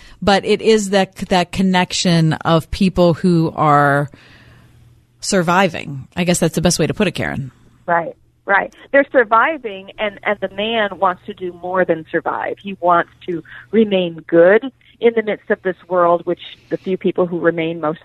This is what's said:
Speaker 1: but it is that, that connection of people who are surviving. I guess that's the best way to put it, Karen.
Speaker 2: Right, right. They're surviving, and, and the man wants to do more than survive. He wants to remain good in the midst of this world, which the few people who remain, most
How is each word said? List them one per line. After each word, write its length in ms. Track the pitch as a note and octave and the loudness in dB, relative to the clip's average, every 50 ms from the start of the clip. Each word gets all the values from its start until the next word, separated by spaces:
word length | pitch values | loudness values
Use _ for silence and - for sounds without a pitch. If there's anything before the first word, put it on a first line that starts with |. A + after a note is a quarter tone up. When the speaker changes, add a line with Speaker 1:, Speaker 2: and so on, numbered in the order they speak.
| - - - - | -20 -20 -16 -6
Speaker 1:
but 240 | - F#3 G3 F#3+ - | 0 0 0 2 2
it 160 | C#3 G#3+ G3 | 0 -2 0
is 300 | - A3 A3 A3 G3+ F#3+ | 2 2 2 2 2 0
that, 240 | G3 G3 F#3+ F#3+ - - G3 - | 0 0 0 0 -4 -8 -4 -2
that 220 | G3 F3+ F3 - | 0 0 0 -2
connection 840 | - - F#3+ F#3+ F#3 F3+ F3+ - - - - F#3 E3+ E3 D#3+ D#3+ D#3 | -2 -2 0 2 2 2 0 0 -2 -2 0 2 2 2 2 2 0
of 360 | - - - E3 D#3+ - - | -2 0 0 0 0 0 -2
people 440 | - - G3+ F#3 F3 - F3 F3 D#3+ | -2 0 0 0 2 4 4 4 2
who 360 | - - F#3 F3 E3 D#3+ D#3 - | 2 2 2 2 2 0 0 -2
are 560 | - D3+ D3+ C#3+ C#3+ D3 C#3+ C#3 C#3+ D3 C#3 - - - - - - - - - - - _ _ - - _ _ _ _ _ _ _ | 0 2 2 4 4 4 2 2 0 -2 -4 -8 -16 -20 -20 -20 -20 -20 -20 -20 -20 -20 _ _ -20 -20 _ _ _ _ _ _ _
surviving. 880 | - - - F#3+ E3+ E3 F3 F#3 G3+ F3 - - A1 - C#3 C3+ B2+ - - | -6 -4 -2 -2 0 0 2 2 2 0 -2 -6 -10 -10 -12 -12 -14 -10 -8
I 80 | - F3+ | -4 -2
guess 160 | E3+ E3+ - | 0 0 0
that's 160 | E3+ D#3+ - | 0 -2 0
the 60 | E3+ | 0
best 180 | D#3+ F3+ E3 - | 0 0 0 0
way 80 | E3 | 0
to 60 | D3 - | -2 -2
put 140 | - - | -2 -2
it, 40 | F3+ | -2
Karen. 400 | - - G#2+ D2+ C#2 - C#3 B2+ - _ _ _ _ _ _ | -4 -4 -6 -6 -6 -6 -8 -10 -12 _ _ _ _ _ _
Speaker 2:
Right, 300 | - E3+ E3+ E3 - - _ _ _ _ _ _ | -2 -2 -2 -2 -4 -10 _ _ _ _ _ _
right. 280 | - G3 F#3+ - - - - - - | -2 -2 0 -2 -4 -10 -18 -6 0
They're 140 | - C#4 C#4 - | 2 2 2 2
surviving, 800 | - C#4 A#3 G3+ A#3 A3 A#3+ D4+ E4 C#4+ B3 A3 G3 F#3+ F#3+ G3 - | 2 0 2 4 2 2 2 2 -2 -6 -10 -12 -12 -14 -16 -16 -10
and, 220 | - A3 G#3 G3+ - - | -8 -8 -8 -8 -6 -6
and 160 | G#3+ G#3 G3+ | -6 -4 -4
the 100 | - F#3+ | -6 -8
man 500 | F#3+ G3 G#3 A3 A#3 A3+ G#3+ G3+ F#3+ D#3+ | -6 -6 -6 -4 -2 -2 -4 -4 -4 -2
wants 240 | F#3+ F#3 F3+ F#3 - | -2 -2 -2 -4 -10
to 80 | - G3+ | -16 -14
do 200 | - F#3 F3+ F3 | -10 -10 -12 -10
more 320 | E3+ E3+ F3+ F#3 F#3 F3+ | -10 -8 -4 -2 0 0
than 200 | F3 E3+ D#3+ D#3+ - | 0 0 -4 -4 -6
survive. 460 | - E3 - C#3 - A2 G2 - - - | -6 -4 -4 -4 -4 -6 -6 -8 -8 -10
He 140 | - G3+ F#3+ | -10 -12 -8
wants 380 | - E3+ F3 F3 F3 E3+ - _ _ - | -2 0 2 2 2 0 -2 _ _ -10
to 160 | - F3+ D#3+ - - - - - _ | -8 -8 -8 -8 -12 -20 -20 -10 _
remain 440 | - G#3+ A3+ G#3 G3+ F#3 F3+ E3+ E3+ D#3+ - | 2 2 2 4 2 0 -2 -2 -6 -10 -6
good 440 | - - E3+ E3+ F3+ G3+ A3 - C4+ - _ _ _ _ - | 0 4 6 6 6 6 4 2 -4 -14 _ _ _ _ -2
in 140 | - A#3 A#3 | 0 0 2
the 80 | A3+ G#3+ | 0 -2
midst 260 | G#3+ G3 - _ - | -2 -4 -4 _ -4
of 120 | G#3+ - - | -4 -4 -4
this 140 | F#3+ F3 - - | -6 -6 -6 -6
world, 380 | - F3+ F3+ F3 E3+ F3 E3+ E3 | -4 0 2 4 4 2 2 0
which 160 | F3 E3+ - - - - - _ - | -4 -6 -6 -8 -18 -20 -20 _ -8
the 80 | - | -8
few 200 | - - G3 F#3 | -6 -4 -4 -4
people 280 | F#3 - F#3+ E3+ - F3+ | -2 -2 -2 0 0 -2
who 140 | E3+ F3+ E3+ | -2 -2 -2
remain, 400 | D#3+ E3+ E3+ E3+ D#3+ D#3+ E3+ E3+ | 0 0 0 0 -2 -6 -6 -4
most 200 | D#3 D3+ D#3+ - - | -4 -6 -6 -6 -6